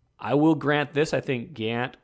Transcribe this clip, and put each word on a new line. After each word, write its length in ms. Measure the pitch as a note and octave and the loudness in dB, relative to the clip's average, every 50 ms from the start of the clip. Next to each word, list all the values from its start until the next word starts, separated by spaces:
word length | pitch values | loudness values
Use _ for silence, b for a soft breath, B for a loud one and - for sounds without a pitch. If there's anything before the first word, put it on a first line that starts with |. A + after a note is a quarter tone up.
| _ _ _ - | _ _ _ -10
I 160 | - G#2+ B2 | -4 0 2
will 200 | D3 D3+ D#3+ E3 | 4 4 4 4
grant 380 | D3+ - C#3+ D3 D3 D3 C#3 C#3 | 2 2 0 0 0 0 0 0
this. 220 | D3+ D#3 D#3 - | 0 0 0 0
I 80 | C3+ - | -2 -2
think 320 | - C3+ A#2+ A#2 - D#3+ | -2 -4 -4 -6 -8 -8
Gant 420 | A#2+ A2 A2 A#2 A#2 B2 C3 - - | -6 -4 -4 -2 -2 -4 -4 -8 -12